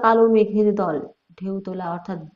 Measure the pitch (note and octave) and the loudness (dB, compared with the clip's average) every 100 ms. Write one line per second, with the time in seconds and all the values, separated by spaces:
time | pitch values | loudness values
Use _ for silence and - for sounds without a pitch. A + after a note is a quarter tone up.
0 | A3+ A3+ A3+ A3 G#3+ G#3+ G#3 G3+ F#3 D3 | 2 4 4 4 2 2 0 0 -2 -4
1 | - - _ _ F#3+ G3 G3 F#3 F3+ F3 | -8 -16 _ _ -10 -8 -8 -10 -8 -10
2 | F3 F3 D#3 | -10 -12 -12